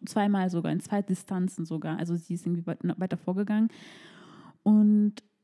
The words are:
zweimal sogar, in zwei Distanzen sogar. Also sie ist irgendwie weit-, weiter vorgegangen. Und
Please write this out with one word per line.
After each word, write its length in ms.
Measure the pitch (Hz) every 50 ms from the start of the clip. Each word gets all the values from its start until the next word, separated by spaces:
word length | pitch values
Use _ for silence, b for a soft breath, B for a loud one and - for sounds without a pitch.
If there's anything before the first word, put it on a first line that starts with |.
| -
zweimal 440 | - - 220 202 208 202 196 185 185
sogar, 200 | 180 170 165 160
in 80 | - 180
zwei 220 | - - 208 202
Distanzen 640 | 202 - 185 - - - 196 185 180 185 - - 165
sogar. 340 | 160 160 160 156 160 156 -
Also 160 | 165 170 170
sie 180 | 170 165 - 175
ist 120 | 175 -
irgendwie 200 | 170 175 170 170
weit-, 140 | - 151 - - 175 - -
weiter 180 | 185 185 -
vorgegangen. 520 | 175 - - 185 190 208 190 214 214 220 226 B B B B B B B B B B B B B B B B B _
Und 600 | _ 208 214 214 214 208 208 208 208 208 208 - - _ _ _